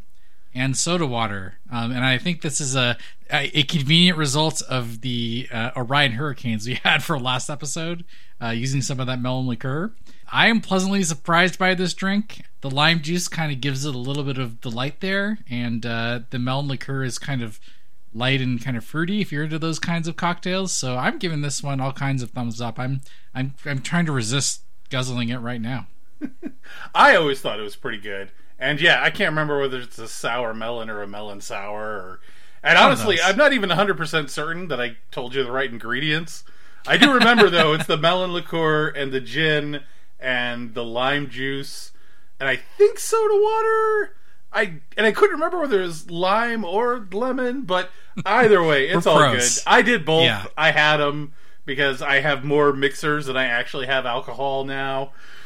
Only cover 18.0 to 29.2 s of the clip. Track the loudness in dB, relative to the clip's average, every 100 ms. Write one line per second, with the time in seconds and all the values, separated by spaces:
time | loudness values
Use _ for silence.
18 | -8 -2 2 2 0 -2 -2 -4 -4 -2
19 | 0 0 -2 -2 -2 -2 -2 -2 -2 -2
20 | -2 -2 -2 0 -2 -2 -2 -2 -2 0
21 | 0 0 -2 -2 -2 -4 -4 -2 -2 -2
22 | -2 -2 -4 -4 -4 -4 -6 -4 -4 -4
23 | -6 -10 -8 -6 -6 -6 -6 -4 0 0
24 | 2 0 0 0 0 -4 -8 -10 -6 -4
25 | -2 -2 -2 -4 -6 -4 -4 -6 -8 -10
26 | -10 -8 -8 -8 -8 -8 -10 -10 0 6
27 | 8 8 4 0 -2 -4 -6 -6 -6 -6
28 | -6 -8 -8 -10 -10 -4 -2 4 4 6
29 | 2 2